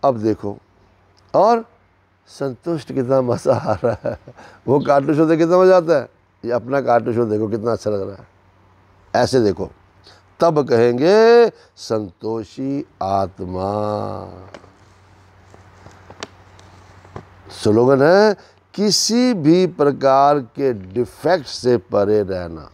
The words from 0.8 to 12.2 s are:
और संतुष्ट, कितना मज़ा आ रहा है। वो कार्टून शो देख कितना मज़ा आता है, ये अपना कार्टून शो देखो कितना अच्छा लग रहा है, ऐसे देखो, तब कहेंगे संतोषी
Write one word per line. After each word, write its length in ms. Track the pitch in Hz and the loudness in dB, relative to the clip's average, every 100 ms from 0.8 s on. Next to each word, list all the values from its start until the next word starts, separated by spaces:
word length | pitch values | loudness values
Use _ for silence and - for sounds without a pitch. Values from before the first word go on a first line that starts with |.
| _ _ _ _ _ | _ _ _ _ _
और 300 | - 202 233 226 _ _ _ _ _ _ | 0 2 2 -2 _ _ _ _ _ _
संतुष्ट, 600 | - 139 120 - 165 - | -10 -10 -8 -8 -8 -6
कितना 280 | 135 123 135 | -6 0 0
मज़ा 320 | 123 120 127 | 0 -2 0
आ 180 | 120 151 | -2 -2
रहा 220 | 107 123 113 | -4 -4 -4
है। 140 | 120 117 - - - - - | -8 -10 -16 -20 -20 -14 -2
वो 120 | 143 | -2
कार्टून 360 | 139 143 139 147 | 2 0 2 0
शो 100 | 160 | 2
देख 120 | 160 | 2
कितना 200 | 165 180 | 2 4
मज़ा 180 | 185 185 | 4 4
आता 240 | 165 151 | 2 -2
है, 80 | 113 _ _ _ | -2 _ _ _
ये 80 | 117 | -6
अपना 280 | 117 113 139 | -6 -2 -4
कार्टून 340 | 120 120 113 | 0 0 0
शो 100 | 117 117 | -2 -2
देखो 220 | 107 107 | -2 -4
कितना 240 | 110 113 | -4 -4
अच्छा 180 | 110 - | -4 -4
लग 120 | 104 | -6
रहा 120 | 98 | -8
है, 120 | 98 120 _ _ _ _ _ _ _ _ | -14 -20 _ _ _ _ _ _ _ _
ऐसे 260 | 117 123 131 | -2 2 2
देखो, 300 | 107 90 90 - _ _ _ _ _ _ | 2 -2 -8 -14 _ _ _ _ _ _
तब 220 | 165 151 131 | 0 2 2
कहेंगे 800 | 120 120 120 156 214 226 233 233 - _ _ | 2 2 2 2 4 6 6 4 0 _ _
संतोषी 1040 | - 110 101 _ | -6 -6 -6 _